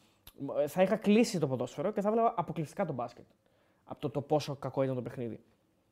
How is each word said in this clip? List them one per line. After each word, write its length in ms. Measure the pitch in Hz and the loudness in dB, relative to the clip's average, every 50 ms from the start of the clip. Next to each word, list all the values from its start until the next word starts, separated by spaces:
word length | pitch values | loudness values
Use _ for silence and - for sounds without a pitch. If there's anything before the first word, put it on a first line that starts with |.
| _ _ _ _ - - - - 139 135 110 135 | _ _ _ _ -20 -20 -14 -10 -8 -4 0 0
Ε, 40 | 147 147 | 0 0
θα 140 | - 180 | 2 2
είχα 140 | 190 190 214 | 4 4 2
κλείσει 420 | 208 - 202 208 226 233 233 - 165 | 2 4 6 6 6 6 4 2 0
το 80 | 156 | 0
ποδόσφαιρο 460 | 135 131 120 123 - - - 143 208 | 0 0 0 -2 -4 -4 -4 -4 -2
και 80 | 208 208 | 0 0
θα 100 | 190 208 | 0 2
βλέπα 220 | 220 233 226 233 - | 2 2 2 2 2
αποκλειστικά 480 | 175 165 - 156 175 151 - - - - | 0 -4 -4 -4 -6 -6 -6 -4 -4 -4
το 80 | 156 | -4
μπάσκετ. 320 | 143 123 120 117 - - - _ _ _ _ _ _ _ _ _ _ _ _ | -4 -6 -6 -8 -10 -14 -20 _ _ _ _ _ _ _ _ _ _ _ _
Από 160 | - 123 - | -16 -10 -6
το, 100 | - 131 | -6 -4
το 100 | - 147 | -4 -4
πόσο 340 | 135 - 151 151 - 156 139 | -2 2 0 0 0 -2 -8
κακό 280 | - - 131 - 139 | -6 -6 -4 0 0
ήταν 120 | 135 131 131 | 0 0 0
το 80 | 123 | -4
παιχνίδι. 380 | 117 123 - 135 120 113 107 - - _ _ _ _ _ _ _ _ _ | -4 -6 -8 -8 -8 -8 -8 -10 -16 _ _ _ _ _ _ _ _ _